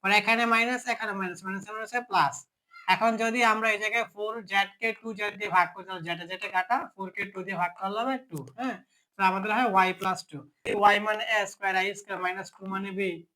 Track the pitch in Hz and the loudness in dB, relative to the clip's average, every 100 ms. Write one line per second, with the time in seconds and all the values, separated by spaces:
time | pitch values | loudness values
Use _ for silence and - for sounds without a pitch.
0 | 190 208 196 226 233 226 233 247 247 226 | 6 4 4 2 4 4 2 -2 -4 -4
1 | 220 196 185 170 190 190 - 214 220 240 | -4 -4 -4 -6 -8 -8 -8 -10 -4 -6
2 | 240 190 143 - - _ _ - - 185 | 0 2 2 0 -16 _ _ -10 0 2
3 | 226 220 226 240 233 214 220 208 214 233 | 2 2 0 4 4 4 2 0 0 -2
4 | 220 202 214 226 185 196 196 - 226 214 | -4 -6 -6 -6 -2 0 0 -2 -4 -4
5 | 226 208 208 202 202 180 175 190 185 185 | -10 -6 -6 -4 0 2 2 -2 -12 -10
6 | 165 170 170 185 196 185 185 254 330 - | -6 -6 -6 -8 -2 -2 0 -2 -2 -10
7 | 190 202 196 190 185 180 175 175 190 214 | -10 -8 -8 -8 -6 -4 -4 -4 -6 -2
8 | 254 262 - 156 127 - 254 196 _ _ | -2 -4 -6 -12 -12 -8 -6 -6 _ _
9 | _ - 190 190 208 220 247 190 185 185 | _ 0 2 2 0 2 4 4 4 2
10 | 190 180 - 147 - _ - 202 202 202 | -4 -4 -8 -16 -16 _ -4 4 6 6
11 | 208 214 233 214 196 - 196 190 190 196 | 2 -2 0 0 0 -2 0 2 0 -4
12 | - 185 180 190 - _ 190 190 196 190 | -8 -4 -4 -4 -10 _ -8 -6 -4 -2
13 | 190 170 170 | -4 -4 -14